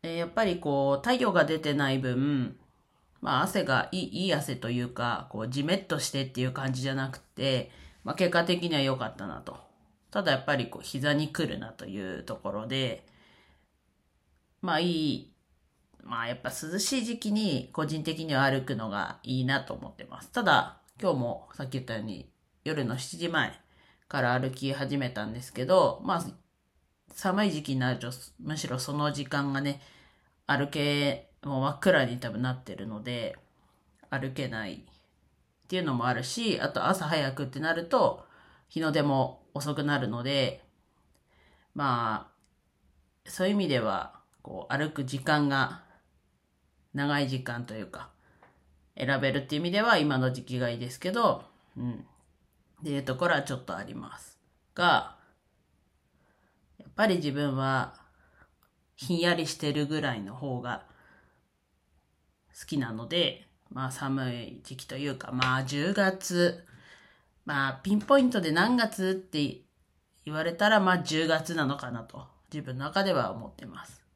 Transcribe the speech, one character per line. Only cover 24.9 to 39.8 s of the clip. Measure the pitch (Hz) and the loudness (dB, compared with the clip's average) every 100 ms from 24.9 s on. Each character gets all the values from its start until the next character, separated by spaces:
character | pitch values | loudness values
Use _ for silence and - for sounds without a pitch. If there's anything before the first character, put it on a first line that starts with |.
| 139 | 0
め | 123 | -2
た | - | -4
ん | 107 | -6
で | 120 | -8
す | 127 | -10
け | - 131 | -6 4
ど、 | 185 156 - | 6 6 2
ま | - 170 | -2 -2
あ、 | 170 - _ _ _ _ _ _ _ | -2 -10 _ _ _ _ _ _ _
寒 | - 190 190 208 | -4 0 2 2
い | |
時 | 151 | 2
期 | 147 | -2
に | 131 | 0
な | 127 | 2
る | 123 | 0
と、 | - 127 - _ | -4 -10 -16 _
む | 123 156 | -8 -6
し | 170 | -4
ろ | 127 | -4
そ | 135 | -4
の | 147 147 | 0 0
時 | 143 | 0
間 | 135 143 143 | -2 -2 0
が | 135 | 0
ね、 | 143 139 - - - _ _ _ - | -2 -4 -10 -20 -20 _ _ _ -2
歩 | 139 139 | 0 0
け、 | 151 147 143 143 - - _ | 0 0 2 2 -2 -8 _
も | 143 135 | -4 0
う | |
真 | 135 | 0
っ | 135 | 2
暗 | 196 160 | 4 6
に | 127 120 | 4 -2
多 | 120 | -6
分 | 107 | -2
な | 127 | -2
っ | 127 | -2
て | - | -8
る | 95 101 | -10 -8
の | 107 | -8
で、 | 107 123 110 - _ _ _ _ _ _ - | -6 -6 -6 -8 _ _ _ _ _ _ -8
歩 | 139 135 | -6 -4
け | 131 127 | -4 -6
な | 110 104 | -4 -8
い | |
っ | 80 - _ _ _ _ _ _ _ _ | -10 -16 _ _ _ _ _ _ _ _
て | 180 | -2
い | |
う | |
の | 165 | 0
も | 123 123 | 0 0
あ | |
る | 120 | 0
し、 | 127 - 226 165 | -2 -2 0 0
あ | - | 0
と | - 120 | 0 2
朝 | 185 151 | 2 2
早 | 160 135 | 0 0
く | 131 | -2
っ | 131 | -6
て | 139 | -4
な | 160 | -2
る | 165 170 | -2 2
と、 | 262 185 - - - - - _ | 4 4 2 -12 -20 -20 -20 _
日 | - | -2
の | 160 | 2
出 | 156 | 4
も | 143 135 131 - _ | 4 4 2 -2 _
遅 | 143 139 | -6 -4
く | 147 | -2